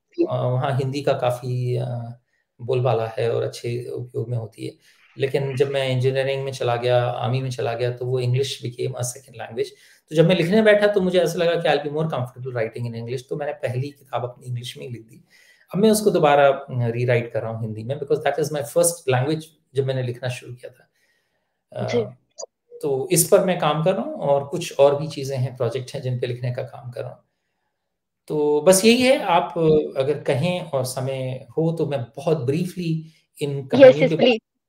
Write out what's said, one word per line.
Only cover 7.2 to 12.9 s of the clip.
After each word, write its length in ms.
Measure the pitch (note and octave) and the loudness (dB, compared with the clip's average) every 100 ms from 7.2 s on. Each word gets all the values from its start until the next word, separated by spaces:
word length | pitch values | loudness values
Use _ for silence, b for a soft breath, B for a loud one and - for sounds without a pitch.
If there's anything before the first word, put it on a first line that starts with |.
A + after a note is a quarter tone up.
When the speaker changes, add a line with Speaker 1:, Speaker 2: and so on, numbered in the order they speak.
| B2 B2+ | -2 -2
Speaker 1:
में 80 | C3 | -4
चला 240 | B2+ A#2 | -4 -4
गया, 180 | A#2+ B2 | -2 -4
तो 140 | B2 B2 | -4 -4
वो 160 | B2+ | -2
English 280 | B2 B2+ - | 0 0 0
became 400 | - B2 - B2 | -4 -10 -6 -6
a 120 | B2 | -6
second 340 | B2 B2 - A2+ | -8 -8 -16 -16
language। 320 | A2 A2+ C#3 - b b - | -10 -6 -8 -10 b b -4
तो 60 | D#3 | 4
जब 120 | E3+ | 4
मैं 80 | F3+ | 4
लिखने 260 | E3 G#3+ | 4 4
बैठा 260 | G#3+ G#3 G#3 | 6 6 6
तो 140 | G3+ | 4
मुझे 180 | F3+ F3+ | 2 2
ऐसा 200 | E3 F3 | 2 2
लगा 160 | E3+ E3 | 2 2
कि 140 | E3 | 2
I'll 120 | C#3+ | 0
be 180 | D3 D3 | 0 -4
more 100 | D#3+ | -2
comfortable 480 | C#3 B2 B2+ B2+ A#2+ | -2 -6 -8 -8 -6
writing 340 | A2 B2 A#2+ | -6 -6 -8